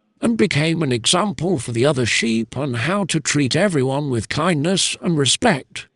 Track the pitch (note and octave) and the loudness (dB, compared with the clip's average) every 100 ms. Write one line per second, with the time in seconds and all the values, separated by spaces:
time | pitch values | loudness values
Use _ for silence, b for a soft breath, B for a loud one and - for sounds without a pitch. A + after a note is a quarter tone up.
0 | _ _ A3 A3+ G#3+ C#3+ D#3 E3 D#3 A#2+ | _ _ -2 2 2 2 0 0 0 0
1 | A#2 F3+ G3+ D3+ E3+ E3 A#2 A2+ C3+ C3 | 0 0 0 -2 -2 -2 -2 0 2 2
2 | A#2 - A#2 A2+ A2 - C#3 A#2+ B2 G3+ | 0 0 0 0 -2 -4 -4 -2 -2 -2
3 | F#3+ D#3+ - D3 C3+ D3 G#3 D#3+ C3 C3+ | -2 -2 -2 0 2 2 2 2 0 0
4 | D3+ A#2+ G2 B2+ E3+ D#3+ D#3 F#3+ - - | -2 -2 -4 -2 0 0 2 0 0 -2
5 | G3 D#3+ C3+ - B3 D3 - - - | -2 2 2 2 2 0 -2 -16 -18